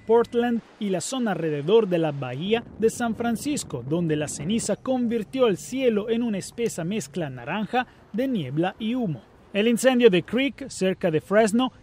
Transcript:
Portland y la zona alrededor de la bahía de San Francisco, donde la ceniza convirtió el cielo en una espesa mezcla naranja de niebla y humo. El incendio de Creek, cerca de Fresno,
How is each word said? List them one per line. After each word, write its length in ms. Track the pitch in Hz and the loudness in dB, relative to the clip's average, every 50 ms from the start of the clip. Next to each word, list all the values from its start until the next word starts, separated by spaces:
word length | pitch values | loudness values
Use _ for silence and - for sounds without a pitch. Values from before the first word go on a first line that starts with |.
| - | 2
Portland 560 | - 226 233 226 - - 233 240 240 233 220 - - - - | 4 4 4 4 2 0 0 0 0 -2 -4 -4 -8 -10 -6
y 120 | 214 202 | -4 -2
la 100 | 190 170 | -2 -2
zona 300 | - - 269 262 240 214 | -4 -4 -4 -2 -2 -2
alrededor 560 | 180 156 165 160 147 147 139 165 214 233 214 | -2 -2 -2 -2 -2 -2 2 4 4 4 4
de 100 | 180 175 | 4 2
la 140 | 165 160 151 | 0 0 0
bahía 520 | 143 139 131 123 127 135 175 202 220 233 233 - - | -2 -4 -6 -8 -6 -6 -2 -2 -2 -2 -2 -6 -4
de 140 | - 208 226 | 0 0 0
San 240 | 226 - 240 220 214 | 0 0 -2 -4 -4
Francisco, 680 | - 233 240 233 - - 285 294 - - - - 127 117 135 | -2 -2 -2 -2 -2 -4 -4 -4 -4 -6 -6 -8 -10 -4 -2
donde 280 | 160 175 175 160 151 | -2 0 0 0 0
la 100 | 151 151 | -2 -2
ceniza 480 | 143 - - 147 175 220 226 - - 196 | -4 -6 -6 -4 -2 -2 -2 -2 -2 -4
convirtió 720 | - - 254 262 254 240 226 233 233 196 - - 262 254 | -4 -2 -2 -2 -2 0 -2 -2 -4 -4 -4 0 2 2
el 100 | 226 185 | 2 2
cielo 540 | - - - 247 262 262 240 220 202 208 233 | 0 -4 -6 -4 0 2 2 2 2 0 0
en 100 | 226 233 | -2 0
una 160 | 240 233 208 | 0 -2 -2
espesa 460 | 180 - - - - 233 220 - - 165 | -4 -6 -8 -6 -4 -4 -4 -4 -4 -6
mezcla 440 | 175 214 220 - - - 185 160 139 | -4 -4 -4 -6 -6 -6 -6 -6 -6
naranja 560 | 131 123 117 143 175 214 214 - - 247 247 - - - - - | -6 -8 -8 -6 -4 -4 -4 -2 -2 -2 -2 -2 -8 -20 -16 -8
de 160 | - 208 262 | -4 -4 -2
niebla 480 | 277 254 196 143 123 139 156 170 185 - | -2 -2 -2 -4 -2 -2 -2 -2 -2 -2
y 160 | - 226 214 240 | -4 -4 -4 -2
humo. 300 | 262 240 185 147 107 - - - - - - | -2 -2 -2 -4 -6 -10 -16 -20 -20 -16 -4
El 160 | - 196 214 | -2 0 2
incendio 440 | 240 240 - - 262 254 240 240 226 | 2 2 4 4 4 6 8 8 8
de 100 | 180 175 | 6 6
Creek, 480 | - - 208 247 269 277 - - 269 156 | 2 0 -2 0 0 -2 -4 -6 -12 -14
cerca 400 | - - 196 190 185 - - 175 | -4 -2 0 0 0 0 0 0
de 100 | 156 151 | 0 0
Fresno, 540 | - - 196 214 226 208 196 233 262 254 - - | 0 2 4 4 4 4 4 2 0 0 -4 -8